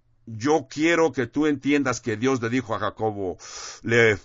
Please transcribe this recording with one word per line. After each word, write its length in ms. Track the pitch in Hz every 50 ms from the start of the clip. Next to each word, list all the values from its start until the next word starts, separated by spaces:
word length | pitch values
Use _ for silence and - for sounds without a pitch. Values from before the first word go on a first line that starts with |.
| _ _ _ _ _
yo 440 | - 113 107 107 147 151 160 123 -
quiero 420 | - 147 156 165 170 165 165 156 -
que 140 | 139 120
tú 200 | 117 - 143 151
entiendas 540 | 156 147 - - 135 147 143 135 131 120 -
que 160 | - 117 107
Dios 240 | 107 120 131 135 123
le 80 | 117 113
dijo 260 | 120 131 120 107 110
a 40 | 98
Jacobo, 580 | 104 98 - - 110 110 104 101 98 90 82 - - - - - - - - - -
le 360 | 113 117 120 117 110 104 -